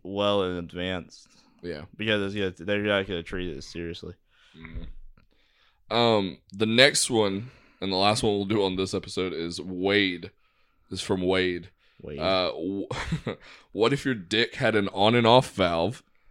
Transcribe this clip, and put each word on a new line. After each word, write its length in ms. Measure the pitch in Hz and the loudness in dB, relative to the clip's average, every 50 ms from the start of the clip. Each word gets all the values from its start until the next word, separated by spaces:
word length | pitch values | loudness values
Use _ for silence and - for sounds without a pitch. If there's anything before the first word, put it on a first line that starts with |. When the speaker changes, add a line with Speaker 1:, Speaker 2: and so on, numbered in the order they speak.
| - | -14
Speaker 1:
well 400 | 90 98 98 101 101 101 101 95 | -8 -4 0 0 2 2 2 0
in 140 | 90 90 87 | 0 -2 -4
advance. 720 | 85 80 87 90 90 92 92 90 - - - - - _ _ _ _ _ _ _ | -8 -8 -8 -6 -6 -4 -4 -6 -8 -12 -18 -20 -20 _ _ _ _ _ _ _
Speaker 2:
Yeah. 220 | - 87 82 73 78 95 - | -12 -10 -10 -10 -12 -16 -12
Speaker 1:
Because 260 | - 107 110 107 104 98 98 101 | -6 -2 0 0 0 0 -2 -2
it's 0 | 104 98 95 90 - | -2 -4 -4 -4 -6
gonna, 60 | 85 92 | -4 -2
they're 160 | 101 104 104 | -2 0 0
not 240 | 104 101 98 95 98 | 2 0 0 0 -2
gonna 160 | 95 85 85 | -4 -6 -6
treat 260 | - - 92 90 90 76 | -6 -6 -6 -6 -6 -8
it 80 | 67 73 | -10 -12
seriously. 500 | - - 87 85 85 85 - - 85 87 - _ _ _ _ _ _ _ 80 | -12 -12 -10 -10 -10 -10 -10 -12 -14 -16 -16 _ _ _ _ _ _ _ -20
Speaker 2:
Mm-hmm. 1400 | 80 80 80 82 85 82 - - - - - - - _ _ _ _ _ _ _ _ _ _ _ _ - 107 | -20 -14 -12 -12 -12 -10 -12 -14 -16 -18 -20 -20 -20 _ _ _ _ _ _ _ _ _ _ _ _ -2 0
Um, 420 | 117 120 117 113 104 98 92 69 - _ _ | 2 4 4 4 4 2 -2 -6 -10 _ _
the 140 | - 98 107 | -4 -2 0
next 440 | 107 113 120 131 147 147 - - - | 2 6 6 6 6 6 2 0 0
one 400 | 127 110 107 98 95 98 113 127 - _ _ _ _ _ | 2 2 2 2 0 -4 -8 -10 -16 _ _ _ _ _
and 100 | 90 95 | -4 -2
the 40 | 95 92 | 0 2
last 260 | 98 104 107 104 - | 4 4 2 2 2
one 100 | 110 101 | 2 2
we'll 120 | 101 101 | 0 0
do 180 | 95 107 110 98 | 0 2 2 2
on 120 | 95 92 | 2 0
this 180 | 92 95 95 - | -2 -2 -2 -4
episode 400 | 95 87 92 - - 92 92 82 | -6 -6 -6 -6 -4 -4 -4 -4
is 260 | 78 85 85 85 - | -6 -6 -6 -8 -8
Wade. 680 | - 92 92 90 92 98 101 104 101 95 87 87 85 90 - _ _ _ _ _ _ _ _ _ _ _ | -10 -8 -6 -2 0 2 2 4 2 2 -2 -4 -10 -16 -18 _ _ _ _ _ _ _ _ _ _ _
This 100 | 95 92 | -10 -10
is 60 | - | -4
from 160 | - 101 95 | -2 -2 0
Wade. 480 | 92 90 92 92 92 92 87 87 87 98 _ _ _ _ _ - | 2 2 2 2 2 0 -2 -4 -8 -14 _ _ _ _ _ -20
Speaker 1:
Wade. 180 | - - 76 71 | -16 -12 -8 -4
Speaker 2:
Uh, 280 | 78 92 95 92 90 82 | -2 0 2 2 0 0
w-, 360 | - 76 82 90 98 98 90 - - - - - 165 151 - | -2 -4 -6 -4 -4 -4 -6 -6 -8 -8 -6 -6 -6 -6 -6
<laughs> 460 | - 98 - - - - - - _ | -8 -10 -10 -14 -20 -20 -20 -20 _
what 220 | - 95 107 120 135 | 0 2 2 2 2
if 100 | 139 - | 2 0
your 100 | 139 131 | -2 -4
dick 400 | 107 90 82 - 110 117 - - | -4 -4 -2 0 2 2 0 -2
had 200 | - 135 113 110 | 0 0 2 2
an 140 | 107 101 95 | 2 0 0
on 260 | - 92 101 110 117 | 0 2 4 4 6
and 100 | 120 117 | 6 6
off 260 | 110 117 127 127 - - | 8 8 8 6 4 0
valve 480 | - 95 87 85 82 85 98 123 - - _ _ _ _ - | 0 0 2 2 2 0 0 -2 -6 -12 _ _ _ _ -20